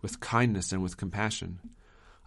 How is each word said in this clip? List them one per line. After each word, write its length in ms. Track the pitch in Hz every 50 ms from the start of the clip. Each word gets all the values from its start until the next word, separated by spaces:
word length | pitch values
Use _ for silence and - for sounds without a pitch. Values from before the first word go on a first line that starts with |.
with 200 | - 98 - -
kindness 500 | - - 120 117 123 120 110 95 87 -
and 100 | 95 95
with 140 | 92 90 -
compassion. 640 | - - 92 87 101 107 107 107 - - 90 90 90 - - - - - - - - - - - - -